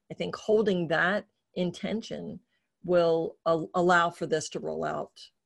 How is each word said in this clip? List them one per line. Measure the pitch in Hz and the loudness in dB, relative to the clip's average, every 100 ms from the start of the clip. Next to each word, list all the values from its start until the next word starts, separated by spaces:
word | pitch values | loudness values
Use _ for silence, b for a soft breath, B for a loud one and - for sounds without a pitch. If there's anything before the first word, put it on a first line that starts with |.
| b | b
I | |
think | - 170 - | -10 -8 -6
holding | - 220 220 180 160 | 2 2 4 2 0
that | 160 170 208 - _ _ | 0 2 0 -6 _ _
intention | - 180 175 196 214 - - 170 - _ _ _ _ | -4 -4 -4 -6 -6 -8 -10 -10 -14 _ _ _ _
will | 175 175 170 165 160 - - | 0 2 4 2 -2 -4 0
al-, | 165 156 | 0 0
allow | 185 175 175 170 | 2 4 6 4
for | - 160 | -2 -2
this | 156 - | -2 -2
to | 165 | -8
roll | 156 156 | -6 -4
out, | 156 151 - - - _ | -4 -4 -8 -14 -20 _